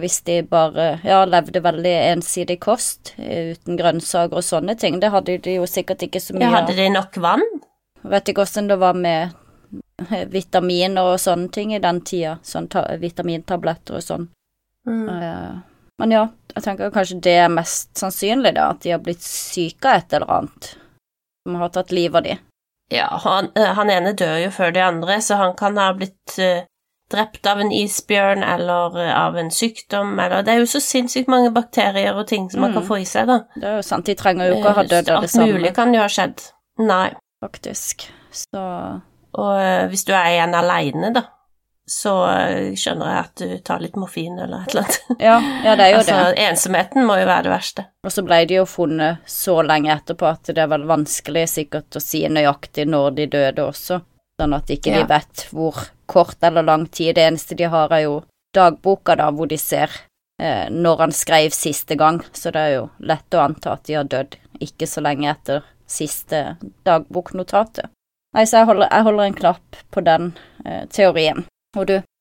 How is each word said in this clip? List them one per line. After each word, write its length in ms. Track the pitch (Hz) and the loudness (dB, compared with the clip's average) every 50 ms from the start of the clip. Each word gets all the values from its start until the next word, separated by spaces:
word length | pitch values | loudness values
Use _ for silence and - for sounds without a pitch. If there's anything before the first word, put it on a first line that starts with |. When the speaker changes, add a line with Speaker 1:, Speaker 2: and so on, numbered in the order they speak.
Speaker 1:
hvis 200 | 165 180 - - - | -4 -4 -4 -4 -4
de 160 | 175 170 175 170 | -2 -2 -2 0
bare, 460 | - 185 165 160 156 151 151 165 160 147 165 170 | 2 2 4 4 2 2 0 0 0 0 -2 0
ja, 200 | 208 190 190 190 | 2 4 4 4
levde 380 | 185 180 175 - - - 185 165 | 4 4 2 2 2 -2 0 0
veldig 320 | 175 165 156 170 180 175 165 127 170 170 | 0 0 0 0 0 2 2 2 2 2
ensidig 420 | 175 - - - 180 175 - 180 175 | 0 -2 -4 -4 -4 -4 -4 -4 -4
kost, 540 | - 208 226 233 - - - - - - - - | 0 0 0 0 0 -6 -8 -8 -14 -20 -16 -14
eh, 360 | - - - 170 165 165 165 | -10 -8 -6 -6 -6 -6 -8
uten 240 | - - 175 175 170 | -10 -8 -6 -4 0
grønnsaker 560 | 170 170 151 170 - - - 175 170 170 - | 2 2 0 0 -2 -2 0 0 0 0 0
og 80 | 170 175 | -4 -4
sånne 340 | - 180 156 170 185 226 226 | -2 -2 -2 -2 -2 -4 -2
ting, 200 | - 180 160 180 | -2 -2 0 0
det 120 | 202 214 202 | 0 2 2
hadde 260 | 190 190 180 180 175 | 2 0 0 -4 -4
de 140 | - 180 185 | -4 -4 -4
jo 80 | 185 175 180 | -2 -4 -4
sikkert 320 | - - - - 190 - 180 | -4 -4 -4 -4 -6 -6 -6
ikke 180 | - - 190 | -8 -8 -8
så 140 | - - 190 | -8 -6 -4
mye 60 | 185 | 0
Speaker 2:
Ja, 100 | 240 240 | 0 2
hadde 200 | 233 208 165 170 | 2 2 2 0
Speaker 1:
av. 60 | 185 | 0
Speaker 2:
de 120 | 185 190 190 | 0 2 2
nok 240 | 202 190 190 - - | 2 0 -2 -4 -6
vann? 320 | 190 170 170 196 269 415 466 415 285 - _ _ _ _ _ _ _ - | -2 0 0 2 2 0 -2 -4 -8 -14 _ _ _ _ _ _ _ -6
Speaker 1:
Jeg 60 | 202 | -2
vet 140 | 196 196 - 208 | -2 0 0 0
ikke 140 | 190 202 196 | 0 0 0
hvordan 240 | - - 208 208 202 | -2 -2 -4 0 0
det 100 | 202 185 | 2 4
var 140 | 185 180 175 | 4 2 2
med, 360 | 180 175 170 165 160 170 180 170 - _ _ _ _ _ _ 208 - - _ _ - 180 - | 2 0 0 0 0 -2 -4 -8 -14 _ _ _ _ _ _ -18 -18 -18 _ _ -12 -8 -6
eh, 140 | 214 180 185 | -6 -6 -6
vitaminer 840 | - 185 190 185 - - 185 175 180 180 175 180 190 190 185 185 180 180 | -4 -6 -6 -4 0 0 0 0 2 0 0 0 0 0 2 2 2 2
og 40 | 185 | 0
sånne 300 | - 190 175 175 180 175 - | 0 0 0 0 -2 -6 -6
ting 200 | 214 208 220 214 | -6 -6 -4 -4
i 40 | 202 | -2
den 220 | 185 175 170 175 | 0 0 -2 -2
tida, 380 | 175 - 190 175 165 156 160 165 - | -4 -6 -6 -4 -4 -4 -6 -10 -12
sånn 260 | - - 160 170 170 | -10 -10 -8 -8 -4
ta-, 200 | - 185 - - - 165 | -2 -2 -2 -2 -4 -6
vitamintabletter 960 | 170 170 - - 175 175 165 160 170 - 185 170 175 165 165 - - - - | -6 -8 -6 -6 -6 -4 -4 -6 -6 -6 -6 -4 -2 -4 -4 -6 -8 -12 -10
og 80 | 170 170 | -10 -8
sånn. 260 | - 165 160 170 170 _ _ _ _ _ _ _ _ _ _ - | -8 -8 -8 -10 -12 _ _ _ _ _ _ _ _ _ _ -8
Speaker 2:
Mm. 220 | 240 226 226 220 196 | -6 -6 -6 -4 -6
Speaker 1:
Eh, 520 | 180 175 170 165 165 90 - 180 - 180 - _ _ _ _ _ _ - | -6 -8 -8 -8 -8 -10 -10 -12 -14 -14 -16 _ _ _ _ _ _ -4
men 120 | - 226 | 0 2
ja, 160 | 220 220 220 226 - _ _ - - | 4 4 4 2 -2 _ _ -14 -12
jeg 80 | - - | -8 -6
tenker 260 | 214 196 196 196 202 | -6 -6 -4 -6 -4
kanskje 300 | 196 214 190 185 185 180 175 | 0 0 -2 -2 -2 0 2
det 160 | 180 175 175 | 4 6 6
er 100 | 175 170 | 6 4
mest 460 | 170 165 170 - - - - - - | 4 0 -2 -4 -6 -8 -8 -10 -10
sannsynlig 600 | - 202 190 170 - 196 202 233 269 247 185 - | -8 -8 -6 -6 -4 -2 -2 0 2 2 2 2
da, 140 | - - 143 | 2 0 0
at 100 | - - | 0 -2
de 100 | - 165 | -4 -4
har 80 | 170 165 | -4 -4
blitt 240 | - - 175 - - | -4 -6 -8 -8 -8
syke 640 | - - - - - - 185 170 165 - - - 269 | -12 -10 -10 -10 -8 -6 -6 -6 -6 -6 -2 0 2
av 140 | 233 180 - | 2 2 2
et 100 | - - | 0 -2
eller 140 | 147 - - | -2 0 0
annet, 440 | - - - - _ - - - - - - _ _ _ _ _ _ _ _ _ _ _ - | -2 -2 -2 -4 _ -16 -20 -20 -20 -20 -20 _ _ _ _ _ _ _ _ _ _ _ -10
som 80 | 185 180 175 | -8 -6 -4
har 80 | 175 175 | -4 -4
tatt 200 | - 185 185 - 180 | -4 -4 -4 -2 -2
livet 240 | 175 170 165 165 | -2 0 2 2
av 60 | 165 - | 0 0
de. 120 | - - - _ _ _ _ _ _ _ _ _ - | 0 -6 -8 _ _ _ _ _ _ _ _ _ -6
Speaker 2:
Ja, 160 | - 113 - - 78 - - | -2 -2 -2 -2 -2 -2 -2
han, 240 | 208 185 190 - - - | 0 0 0 0 -2 0
eh, 160 | 214 214 185 185 | 2 2 2 2
han 140 | 208 202 208 | 0 2 2
ene 220 | 196 180 175 165 - | 2 2 0 0 -2
dør 220 | - 185 160 156 165 175 | -2 -2 -2 0 -2 -2
jo 60 | 196 | -4
før 220 | 190 - 185 170 175 | -2 -2 -2 0 2
de 60 | 185 | 2
andre, 360 | 185 185 170 165 165 180 202 214 220 | 2 2 0 0 -2 -2 -2 -2 0
så 140 | - 208 | 0 0
han 180 | 202 190 185 185 | 2 2 0 0
kan 200 | - 214 196 202 | 0 -2 -2 0
ha 160 | 202 196 190 190 | 2 0 0 0
blitt, 440 | 190 190 190 - _ _ - - - | -2 -6 -10 -10 _ _ -12 -6 -2
eh, 260 | 190 185 180 175 185 - _ _ _ _ _ _ _ - | 0 0 0 0 -4 -10 _ _ _ _ _ _ _ -8
drept 360 | - 202 214 214 - - - | -4 -4 -4 -4 -6 -4 -2
av 140 | 202 202 202 | -2 0 0
en 100 | 208 208 - | 0 0 0
isbjørn, 680 | 208 208 202 - - - - 208 202 196 196 196 196 185 | 0 -2 -2 -4 -6 -4 -2 0 2 2 2 2 0 0
eller, 540 | 180 180 175 175 180 175 175 175 170 180 175 | -2 -2 -2 -2 -2 0 0 0 -2 -2 -4
eh, 160 | 170 160 - | -2 0 0
av 200 | - 165 165 165 | 2 0 0 0
en 120 | 170 165 160 | -2 -4 -4
sykdom, 680 | - - 233 233 226 - - - 208 202 202 202 202 196 | -4 -2 -2 -4 -4 -6 -12 -6 -4 -4 -4 -4 -2 -2
eller 220 | 180 180 185 190 202 | -2 0 0 0 0
det 100 | 214 233 | 2 2
er 40 | 233 | 2
jo 60 | 240 | 2
så 140 | 240 - 285 | 2 0 -4
sinnssykt 480 | - - - 262 247 247 - 254 254 269 | -4 -2 0 -2 -2 -2 -2 -4 -2 2
mange 220 | 254 254 247 240 226 | 2 4 4 4 2
bakterier 600 | 240 233 - - 226 202 202 196 196 196 202 202 | 0 -2 -2 -2 0 0 0 0 0 0 -2 -2
og 120 | 196 214 | -2 -4
ting 240 | - 233 202 190 185 | -4 -4 -4 -4 -4
som 100 | 190 196 | -4 -2
man 120 | 196 240 220 | 0 0 0
kan 80 | 226 175 | -2 -2
Speaker 1:
Mm. 60 | 196 | -2
Speaker 2:
få 120 | 220 196 | -4 -4
i 40 | 185 | -4
seg 220 | - - 214 226 | -4 -2 -2 2
da. 120 | 240 254 226 - _ - | 2 2 2 0 _ -12
Speaker 1:
Det 100 | - - | -10 -6
er 120 | 202 214 | -6 -4
jo 60 | 214 196 | -4 -4
sant, 220 | - 202 190 175 | -4 -4 -4 -2
de 100 | - 196 | -4 -4
trenger 340 | - - 196 180 180 180 180 | 0 2 0 2 2 2 2
jo 60 | 185 - | 2 2
ikke 100 | 208 208 | 4 2
å 40 | 208 | 4
ha 60 | 208 190 | 4 2
Speaker 2:
Eh, 40 | 190 | 2
Speaker 1:
dødd 200 | 175 170 170 - | 2 2 2 4
av 120 | 220 208 214 | 2 2 2
det 80 | - - 233 | 2 4 4
Speaker 2:
alt 80 | 226 220 | 4 4
mulig 160 | 202 180 165 175 180 | 4 2 0 0 0
Speaker 1:
samme. 20 | |
Speaker 2:
kan 200 | - 233 247 240 | 2 2 4 4
jo 60 | 226 | 4
ha 80 | 208 202 | 2 2
skjedd. 420 | - - 185 - - - - - _ _ _ _ _ - | 0 -2 -2 -4 -4 -10 -20 -20 _ _ _ _ _ -2
Nei. 360 | 220 214 185 185 190 - - - _ _ _ - - | 0 2 2 2 2 -2 -4 -8 _ _ _ -16 -16
Speaker 1:
Faktisk, 640 | 196 - - - - - - - - - - - - - - _ _ - | -14 -14 -14 -14 -12 -12 -10 -8 -10 -10 -10 -12 -20 -20 -20 _ _ -16
så 680 | - - - - 196 190 185 180 180 185 190 190 185 - _ _ _ _ _ - | -16 -14 -10 -10 -8 -8 -6 -8 -8 -8 -8 -10 -12 -14 _ _ _ _ _ -6
Speaker 2:
Og, 220 | 208 208 202 202 196 | -4 -2 0 0 2
eh, 280 | 190 185 185 180 185 185 | 2 2 2 2 0 0
hvis 160 | 190 190 - | -2 -4 -2
du 80 | - 196 | 2 2
er 140 | 190 175 170 170 170 | 4 4 4 4 2
igjen 160 | 170 170 175 | 2 2 2
alene 580 | 175 170 175 180 170 156 139 127 156 180 220 233 | 2 2 2 2 2 0 -2 -2 -2 -2 0 0
da, 100 | 254 226 - _ _ _ _ _ _ _ _ _ _ _ - | 0 -2 -4 _ _ _ _ _ _ _ _ _ _ _ -12
så, 240 | - - - 208 196 185 180 180 185 | -8 -4 -2 0 2 2 2 2 2
eh, 380 | 92 - - - - 95 98 190 | 2 0 0 -2 -4 -4 -6 -6
skjønner 360 | 185 - - - 165 170 165 | -4 -4 -4 -4 -4 -4 -4
jeg 80 | 185 180 160 | -2 -4 -4
at 100 | - _ | -6 _
du 220 | - 185 180 180 180 | -12 -10 -10 -10 -10
tar 200 | - - 170 175 | -8 -6 -6 -6
litt 160 | 170 165 - | -6 -8 -8
morfin 420 | 202 190 185 - 175 165 170 180 180 | -8 -10 -8 -8 -8 -8 -8 -8 -10
eller 240 | 185 185 185 185 185 | -10 -8 -8 -10 -6
et 80 | - - | -4 -2
eller 100 | 214 196 | -2 -2
annet. 340 | - - - - - 247 - | -2 -4 -4 -4 -6 -4 2
Speaker 1:
Ja, 140 | - 226 226 233 262 285 269 254 247 | 4 6 6 6 4 2 -2 0 2
ja, 100 | 220 214 | 4 6
det 80 | 214 196 | 6 8
er 60 | 190 208 | 8 8
jo 60 | 220 | 6
Speaker 2:
Altså, 360 | 220 226 214 185 180 180 180 | 6 4 4 4 4 2 2
Speaker 1:
det. 40 | - | 2
Speaker 2:
ensomheten 680 | 208 190 165 170 - 190 185 170 180 185 - 269 254 | 0 0 0 0 -2 0 0 0 0 0 2 2 2
må 140 | 226 202 185 | 4 4 2
jo 60 | 190 | 2
være 160 | 180 180 180 170 | 2 2 2 0
det 100 | 180 185 | 0 -2
verste. 320 | 185 - - - - 190 - _ _ - | -2 -4 -6 -10 -12 -14 -14 _ _ -10
Speaker 1:
Og 60 | 190 | -8
så 140 | - 208 185 | -4 -4 0
ble 140 | 170 175 170 170 | 4 4 4 4
de 80 | 165 185 | 4 4
jo 100 | 190 185 | 2 2
funnet 540 | - - - 175 147 160 156 156 156 170 160 - | 0 0 -2 -2 0 0 0 0 -2 -2 -4 -8
så 320 | - - - - 196 175 165 156 | -12 -10 -6 -2 0 2 2 4
lenge 300 | 143 156 156 147 156 156 | 4 2 2 2 2 0
etterpå 340 | 147 - - 165 - 180 156 | -2 -2 -8 -6 -2 0 0
at 120 | 160 - _ | 0 -2 _
det 140 | - 143 160 | -6 -2 0
er 80 | 156 | 0
vel 200 | 147 151 147 143 156 | 0 0 -2 0 0
vanskelig 560 | 165 151 151 143 - - - - 151 165 165 165 | 0 0 0 -2 -4 -8 -6 -4 -2 -2 -2 -2
sikkert 420 | - 160 151 - - 151 - - | -2 -6 -6 -6 -6 -10 -10 -10
å 100 | - 147 | -12 -10
si 220 | - - - 156 156 | -8 -6 -4 -4 -2
nøyaktig 600 | 156 156 156 151 143 143 - - - - 151 147 151 | 0 0 2 2 2 2 0 -4 -12 -6 -4 -2 0
når 260 | 156 143 139 143 131 | 2 2 2 0 0
de 120 | 147 151 | -2 -4
døde 400 | 135 - 143 139 135 135 156 143 135 | -2 0 0 2 2 0 0 -2 -4
også, 320 | 147 - - - 180 180 - _ _ _ _ _ _ - | -4 -8 -6 -6 -6 -6 -6 _ _ _ _ _ _ -2
sånn 140 | 160 147 143 | -2 0 0
at 100 | 147 - - | -2 -2 -4
ikke 160 | 143 143 - 156 208 | -6 -4 -2 0 0
Speaker 2:
Ja. 80 | 196 - | 2 2
Speaker 1:
vi 100 | - 151 | 2 2
vet 340 | 147 - _ - - - - - | 0 0 _ -14 -16 -14 -12 -6
hvor 360 | 156 160 160 - - - - _ _ _ | -4 -4 -4 -4 -6 -12 -14 _ _ _
kort 300 | - - 185 175 - - - - | 0 4 4 4 4 2 0 2
eller 200 | 170 160 170 160 | 2 4 4 4
lang 240 | 160 156 156 165 | 4 4 2 2
tid. 300 | - - - 165 165 165 | -2 -6 -4 -2 0 4
Det 60 | 170 160 160 165 | 4 4 4 4
eneste 220 | 151 - - 175 | 0 -6 -8 -6
de 80 | 165 170 | -4 -2
har 240 | 170 170 160 156 151 165 | 0 0 0 2 2 2
er 100 | 156 156 | 2 2
jo 180 | 147 147 156 - _ _ _ _ _ - | 0 -2 -4 -8 _ _ _ _ _ 4
dagboka 640 | 196 185 170 156 - - 190 196 - - - 165 | 6 6 6 6 2 0 0 0 0 2 2 2
da, 140 | - 151 151 | 4 2 0
hvor 160 | 147 147 165 151 | 0 -2 -4 -4
de 80 | 156 151 | -4 -6
ser, 320 | - - 156 143 151 156 - - - _ _ _ _ _ _ - | -4 -2 -2 0 0 -2 -4 -8 -20 _ _ _ _ _ _ -6
eh, 280 | - 160 127 101 82 - | -4 -4 -2 -2 -4 -4
når 280 | 107 160 175 170 160 151 | -2 0 2 2 2 4
han 120 | 160 156 156 | 2 0 0
skrev 380 | - - - 160 156 151 156 - | -2 -2 2 4 4 4 4 0
siste 440 | - - 165 147 - - - 156 147 | -2 -4 -4 -6 -6 -6 -4 0 2
gang, 220 | 156 156 165 170 - - - | 2 2 2 0 -4 -8 -14
så 180 | - - 170 | -10 -8 -6
det 60 | 165 | -2
er 180 | 160 156 151 139 | 0 0 0 0
jo 140 | 127 113 - _ - | -2 -2 -6 _ -10
lett 280 | - - 160 156 - - | -4 -4 -4 -4 -4 -2
å 140 | - 165 143 | 2 2 2
anta 280 | 147 156 - - 165 101 | 2 0 -4 -6 -6 -6
at 120 | - _ | -6 _
de 100 | - 151 | -6 -4
har 100 | 151 143 | -4 -4
dødd 320 | 139 131 127 135 - - - _ _ - - | -2 -4 -4 -4 -6 -10 -20 _ _ -16 -12
ikke 260 | 151 - - - 160 160 | -12 -12 -10 -8 -8 -6
så 140 | - 170 147 | -6 -2 -2
lenge 260 | 147 147 135 147 143 | -2 -2 0 -2 -2
etter 320 | 151 - - - 139 147 - _ _ _ _ | -4 -4 -4 -4 -4 -4 -4 _ _ _ _
siste 720 | - - - 156 151 - - - - - 151 139 - 170 - - 196 - _ - | -12 -8 -6 -6 -6 -8 -8 -8 -4 -4 -4 -4 -4 -8 -12 -14 -18 -14 _ 0
dagboknotatet. 1040 | 190 170 160 156 - 143 180 175 - - 185 180 - - 202 226 226 - - - - _ _ _ _ _ _ _ _ - | 2 2 2 2 -2 -8 -8 -8 -6 -8 -10 -6 -2 0 0 0 0 -4 -10 -10 -10 _ _ _ _ _ _ _ _ 0
Nei, 100 | - 220 - | 2 2 6
så 100 | - 226 226 | 6 6 8
jeg 40 | |
holder, 220 | 226 208 185 208 - | 8 6 4 4 4
jeg 140 | - 208 220 | 4 4 4
holder 180 | 220 208 208 202 196 | 4 4 2 2 0
en 60 | 202 | 0
knapp 420 | - - 170 180 - _ _ - - - _ - | 0 2 0 0 0 _ _ -20 -20 -16 _ -4
på 100 | 202 175 | -2 2
den, 280 | 170 160 165 170 175 165 - - - _ - - | 4 2 2 2 -4 -8 -12 -20 -20 _ -16 -14
eh, 200 | - - - - | -12 -10 -10 -12
teorien. 580 | - - - 196 180 160 165 160 156 - - 175 - _ _ _ _ - | -6 0 4 4 4 6 4 2 0 0 -2 -6 -12 _ _ _ _ -8
Og 100 | 202 190 | -6 -2
du? 100 | 190 190 190 190 _ _ _ | 0 0 0 -2 _ _ _